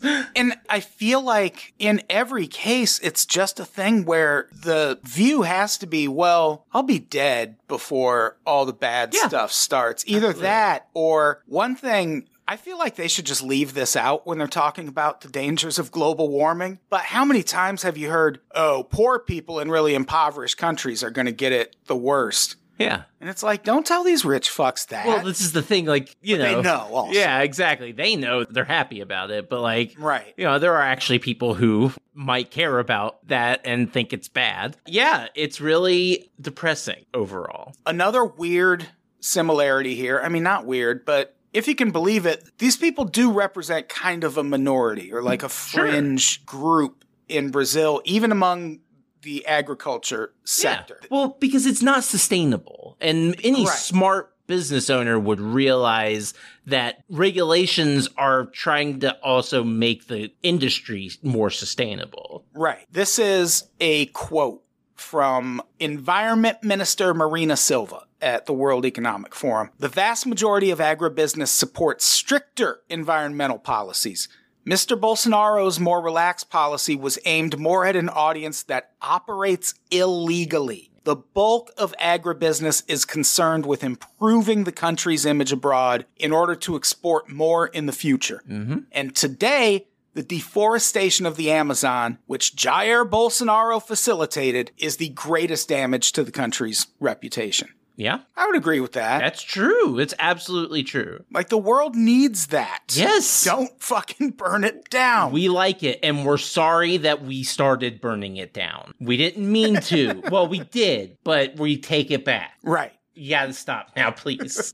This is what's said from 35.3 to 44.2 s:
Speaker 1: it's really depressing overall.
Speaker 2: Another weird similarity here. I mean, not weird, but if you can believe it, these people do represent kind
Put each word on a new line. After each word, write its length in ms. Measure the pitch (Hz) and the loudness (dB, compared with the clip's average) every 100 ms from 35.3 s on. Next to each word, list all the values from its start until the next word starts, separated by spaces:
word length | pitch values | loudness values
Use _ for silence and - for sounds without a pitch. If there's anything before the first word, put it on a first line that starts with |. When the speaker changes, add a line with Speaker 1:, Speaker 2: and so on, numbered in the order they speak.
| 147 | -6
Speaker 1:
it's 240 | 151 - | -6 -4
really 720 | 147 160 185 180 180 180 - - | 0 2 4 2 2 -2 -4 -14
depressing 640 | 139 135 165 151 - - _ | -14 -4 -4 -2 -6 -10 _
overall. 600 | 123 98 95 85 - - - - | -6 -4 -6 -10 -12 -16 -10 -4
Speaker 2:
Another 380 | 170 190 247 | 0 2 2
weird 640 | 226 156 170 175 185 175 160 _ _ _ | 0 -2 0 2 4 2 -4 _ _ _
similarity 720 | - 185 165 151 143 135 135 | -4 0 2 4 4 2 0
here. 260 | 123 127 135 | -4 -2 0
I 40 | 151 | 0
mean, 140 | 170 | 0
not 240 | 175 196 120 | 0 0 0
weird, 380 | 127 120 123 | -2 0 -2
but 320 | - 143 139 _ _ | 0 0 0 _ _
if 160 | 214 214 | -2 0
you 80 | 294 | 2
can 140 | 233 | 2
believe 340 | 165 175 214 170 | 2 2 2 2
it, 220 | 156 - - | -2 -6 0
these 180 | 247 - | 0 2
people 260 | 330 302 | 0 0
do 260 | 220 208 247 | -2 2 4
represent 580 | 202 196 190 151 160 135 | 4 0 -4 -4 -4 -4
kind 360 | - 180 170 | -4 -4 -2